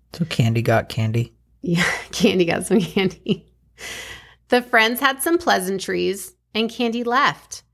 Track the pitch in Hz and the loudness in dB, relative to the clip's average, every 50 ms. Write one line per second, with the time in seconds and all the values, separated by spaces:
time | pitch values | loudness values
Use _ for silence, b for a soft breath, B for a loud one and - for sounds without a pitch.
0 | _ _ - - - - - - 123 113 113 117 113 117 113 113 - - - - | _ _ -8 -6 -6 -2 0 0 2 2 2 2 2 2 2 2 2 -2 -2 -2
1 | 113 110 110 117 117 - _ _ _ _ _ _ - - 170 170 165 - - - | -2 0 0 0 -2 -4 _ _ _ _ _ _ -4 0 0 0 0 0 -2 -4
2 | - - - - 175 214 - 185 175 165 165 - 180 - 190 220 175 - - 202 | -8 -8 -2 2 2 4 4 4 2 2 0 -2 0 2 2 2 2 2 0 0
3 | 190 185 - - - - 196 - - _ _ _ _ _ B B B B B B | 0 0 -2 -4 -4 -4 -4 -4 -6 _ _ _ _ _ B B B B B B
4 | B B B B B B B B _ - 247 247 240 247 - 226 220 226 247 240 | B B B B B B B B _ 0 0 0 2 2 2 4 4 2 2 0
5 | 285 269 269 269 - 339 330 339 - - 202 196 180 185 196 190 - - 185 175 | 0 0 0 0 0 0 0 2 2 2 0 2 0 -2 -4 -4 -4 -4 -4 -2
6 | 175 180 190 202 - - - _ _ _ - 214 226 220 226 - 247 233 226 240 | -2 -2 -4 -4 -8 -16 -18 _ _ _ -4 -4 -4 -2 -2 -2 -2 -2 -2 -4
7 | 240 233 240 262 285 196 147 - - - - - - _ | -2 -2 0 2 2 2 0 -2 -8 -18 -20 -20 -20 _